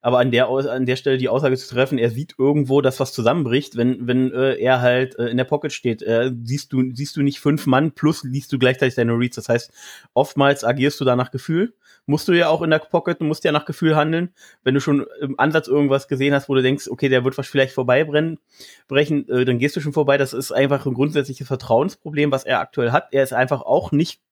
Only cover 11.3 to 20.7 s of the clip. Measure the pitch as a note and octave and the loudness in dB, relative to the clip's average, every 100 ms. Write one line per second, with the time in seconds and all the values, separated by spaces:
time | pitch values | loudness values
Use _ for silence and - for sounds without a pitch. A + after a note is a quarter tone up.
11.3 | C3 - E3 A#3 _ _ _ - D3 - | -8 -4 -2 -2 _ _ _ -4 -2 2
12.3 | F3 E3 D#3+ E3 D#3 - E3+ F3 E3 D#3 | 2 4 0 2 0 0 -2 -2 -4 -4
13.3 | D#3 E3+ D3 - D3+ D#3+ D#3 D3+ E3 F3 | -2 0 -2 -4 -2 2 2 2 -2 -4
14.3 | _ - _ B2+ C3+ C#3 C#3+ - - C#3+ | _ -20 _ 0 0 2 0 -2 -8 -8
15.3 | C3+ C#3 D#3 D3 C#3+ C#3+ C3+ C#3 C3 C#3 | 0 2 2 2 2 2 0 -2 -2 2
16.3 | C#3+ C3+ C3+ B2+ C#3+ - B2+ C#3 C3 B2+ | 0 2 2 2 0 -6 -4 2 2 0
17.3 | C3 C3 C#3 C3+ - B2 B2+ D#3+ D3 E3 | -4 -4 0 0 0 2 2 2 0 0
18.3 | D#3+ _ _ - - _ C#3 D3+ D3 - | -6 _ _ -20 -20 _ 0 2 -2 0
19.3 | B2 B2+ B2 C#3+ F#3 D3 D3 C#3+ C#3 C3+ | 0 2 0 -2 -2 -4 -2 2 2 0
20.3 | B2 - - C#3 | -4 -4 0 2